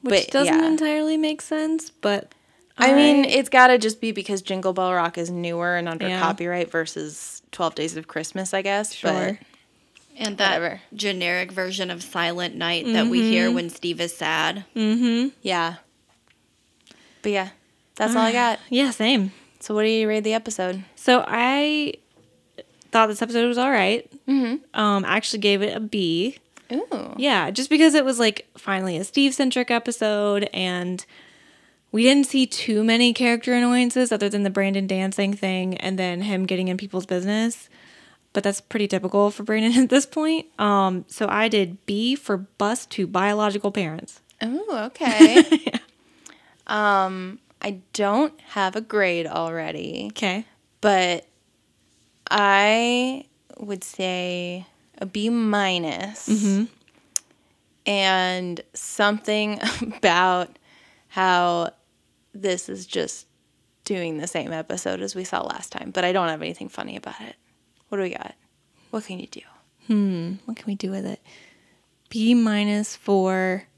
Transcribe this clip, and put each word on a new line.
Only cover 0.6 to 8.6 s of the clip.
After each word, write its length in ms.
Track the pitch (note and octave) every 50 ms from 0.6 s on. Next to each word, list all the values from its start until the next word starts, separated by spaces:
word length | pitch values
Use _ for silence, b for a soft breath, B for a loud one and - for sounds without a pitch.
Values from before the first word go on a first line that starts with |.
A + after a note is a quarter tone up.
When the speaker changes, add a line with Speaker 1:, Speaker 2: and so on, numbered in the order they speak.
Speaker 2:
yeah. 80 | D#4+ E4
Speaker 1:
entirely 500 | D#4+ D#4 D#4 D4+ D4+ D4+ D4+ D#4 D#4 D#4
make 240 | D#4 D#4 D#4 D4+
sense, 480 | - - D#4 D#4 D#4 D#4 D#4+ D#4+ D4+ -
but 440 | _ _ - G#3 G3+ G3+ - - b b b b b b b _ _ -
Speaker 2:
I 160 | - C4 C4+
mean, 320 | C#4+ D4 D4 D4 C#4 C#4
Speaker 1:
I 20 | C4
Speaker 2:
it's 220 | - C4 C4+ -
gotta 280 | - B3+ B3+ B3+ B3+ B3
just 220 | G#3+ A3 G#3+ A3
be 100 | - A3+
because 300 | G#3 F#3 F#3+ - G#3 G3
Jingle 320 | F#3 - G3 F#3+ F3 F#3+ F#3
Bell 200 | F#3 F#3 F#3 F3+
Rock 240 | F3+ E3+ E3+ E3+ F3
is 120 | E3+ E3+
newer 460 | F3+ F3 F3 E3+ E3+ E3+ E3+ F3 F3 F3
and 100 | F3 E3+
under 180 | E3 E3 F#3+ F#3
Speaker 1:
Yeah. 120 | F#3 F#3
Speaker 2:
copyright 500 | F#3 E3 E3 - E3+ F3 F3 F3+ F3 -
versus 720 | - E3 D#3+ D#3+ - E3 D#3 D3+ D3+ - - - - - _ _
Twelve 240 | - - F3 E3 -
Days 220 | - D3+ E3 E3 D#3
of 100 | D#3+ _
Christmas, 460 | - D#3+ D#3+ - - G3 F#3+ F#3 -
I 80 | G3